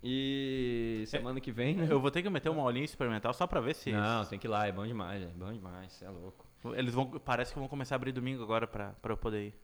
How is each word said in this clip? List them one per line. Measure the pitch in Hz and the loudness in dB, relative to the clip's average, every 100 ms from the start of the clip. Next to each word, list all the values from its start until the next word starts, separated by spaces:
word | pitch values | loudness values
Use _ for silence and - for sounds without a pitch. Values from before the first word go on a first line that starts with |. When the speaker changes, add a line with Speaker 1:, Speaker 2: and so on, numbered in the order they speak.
Speaker 1:
E | 120 131 135 139 135 131 123 120 113 113 110 | 0 0 0 0 0 0 2 2 2 0 0
semana | 143 123 131 | -2 -2 -4
que | 131 | -4
vem, | 113 123 180 | 0 2 4
né? | 165 | 6
Speaker 2:
Eu | 143 | 6
vou | 135 | 4
ter | 151 | 2
que | 180 | 0
meter | 175 156 | 0 0
uma | 160 | 2
aulinha | 135 120 151 | 2 2 -2
experimental | - 127 110 113 | 0 0 2 0
só | 127 180 | 2 2
pra | - | 2
ver | 120 | 2
se | 156 - | 0 0
Speaker 1:
Não, | 107 107 117 | 2 4 2
tem | 101 101 | 0 -4
que | 120 | 0
ir | |
lá. | 104 104 | 2 2
É | |
bom | 95 107 | 0 -4
demais, | 113 90 101 | -4 -4 -4
é | 90 | -6
bom | 87 92 | -8 -8
demais. | 110 95 90 92 | -8 -10 -12 -14
Cê | - 92 | -16 -14
é | |
louco. | 92 90 - - - 117 | -12 -12 -16 -20 -12 -6
Speaker 2:
Eles | 120 127 | 0 2
vão, | 120 131 151 | 2 0 -2
parece | - 120 127 | 0 0 0
que | - | -2
vão | 131 | -6
começar | 143 127 | -4 -2
a | 135 | 0
abrir | 127 | 0
domingo | 127 123 131 | -2 -2 -4
agora | 110 113 113 | 0 2 2
pra, | 107 101 98 | -4 -6 -6
pra | 110 | -4
eu | 110 | 0
poder | 117 107 104 | 0 0 -4
ir. | - | -8